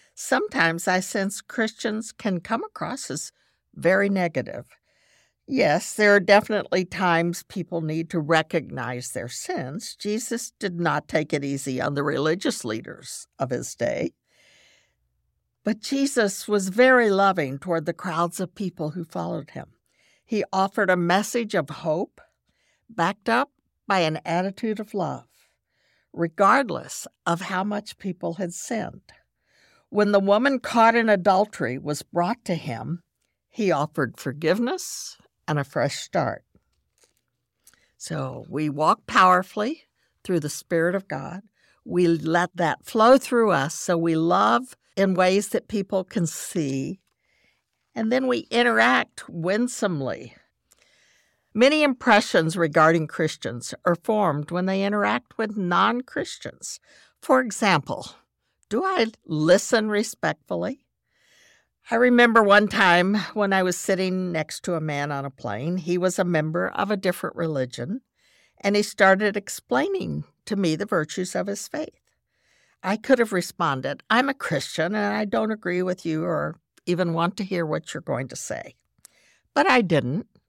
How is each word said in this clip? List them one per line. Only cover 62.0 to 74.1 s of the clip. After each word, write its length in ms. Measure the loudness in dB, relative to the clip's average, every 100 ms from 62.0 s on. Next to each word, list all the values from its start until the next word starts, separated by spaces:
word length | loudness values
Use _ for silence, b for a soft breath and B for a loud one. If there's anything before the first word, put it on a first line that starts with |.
| 6 8 8 8
one 260 | 8 8 6
time 480 | 4 6 6 4 0 -2
when 180 | -2 0
I 100 | 2
was 140 | 2 0
sitting 540 | 0 0 0 -2 -2
next 320 | -4 -4 -6
to 100 | -4
a 60 | -4
man 300 | -2 -4 -4
on 140 | -4
a 60 | -6
plane. 480 | -8 -8 -4 -4 -4
He 200 | -2 0
was 200 | 0 0
a 60 |
member 440 | 0 0 0 -2 -4
of 220 | -2 -2
a 60 | -2
different 400 | -2 -4 -6 -6
religion, 640 | -4 -4 -6 -6 -8 -8 -12 b b b b b
and 180 | 0 0
he 60 |
started 540 | 0 2 4 4 2 -2
explaining 880 | -6 -12 -4 -2 0 -4 -4 -8 -10 _
to 120 | -6 0
me 200 | 0 0
the 100 | 0
virtues 480 | -2 -2 -4 -4
of 140 | -4 -6
his 180 | -8 -8
faith. 320 | -8 -8 -12 _ _ _ _ _ _ _ _
I 120 | -4 -4
could 220 | 2 4
have 140 | 4
responded, 720 | 0 -4 -2 -2 -2 -4 -8
"I'm 200 | 0